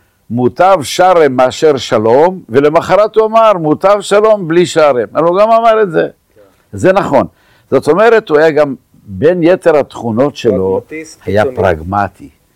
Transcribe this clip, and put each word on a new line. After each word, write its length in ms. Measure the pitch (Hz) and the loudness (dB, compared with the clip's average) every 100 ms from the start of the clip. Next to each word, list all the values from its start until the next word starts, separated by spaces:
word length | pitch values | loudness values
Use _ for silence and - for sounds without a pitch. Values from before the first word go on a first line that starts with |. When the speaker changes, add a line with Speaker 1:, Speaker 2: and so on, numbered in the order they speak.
| _ _ - | _ _ -10
Speaker 1:
"מוטב 480 | 120 123 - 185 185 | -4 -4 0 2 2
שרם 540 | 120 - 185 175 147 127 | -2 0 2 4 2 2
מאשר 400 | 127 - 156 135 | 0 2 0 0
שלום", 680 | - 120 110 131 175 185 - | -2 -2 2 2 2 -2 -4
ולמחרת 680 | 120 147 160 - 190 214 214 | 0 2 0 0 0 2 0
הוא 100 | 220 | 0
אמר, 260 | 226 220 | 2 2
"מוטב 440 | 185 151 151 190 208 | 0 -2 0 0 0
שלום 480 | - 208 220 208 160 | 0 0 2 0 0
בלי 180 | 170 165 | 0 0
שרם". 400 | 160 147 123 104 | 0 2 0 -4
אבל 100 | 147 | -2
הוא 160 | 170 185 | -2 0
גם 100 | 220 | 2
אמר 320 | 226 226 220 | 2 2 0
את 80 | 196 | 0
זה. 180 | 156 143 _ _ _ _ _ _ | -2 -4 _ _ _ _ _ _
זה 200 | 101 151 | -2 0
נכון. 340 | 190 - 135 92 _ _ _ - | 0 0 -2 -2 _ _ _ -4
זאת 180 | 131 143 | -2 0
אומרת, 400 | 175 226 220 220 | 2 2 2 0
הוא 100 | 151 | 0
היה 120 | 160 | 2
גם, 240 | 147 143 - _ _ | 0 -2 -4 _ _
בין 380 | 104 95 143 180 | -14 -2 -2 0
יתר 360 | 165 185 170 147 | 0 0 0 0
התכונות 580 | - - 117 113 143 - | -2 -8 -6 -2 -4 -2
שלו, 440 | 120 98 95 92 | -4 -2 -2 -4
Speaker 2:
פרגמטיסט 400 | - 156 156 - 92 | -6 -16 -16 -16 -6
Speaker 1:
היה 160 | 101 | -2
Speaker 2:
קיצוני. 120 | 131 120 | -2 -2
Speaker 1:
פרגמטי. 720 | 95 80 82 101 98 _ - _ _ | -2 -2 -6 -4 -6 _ -20 _ _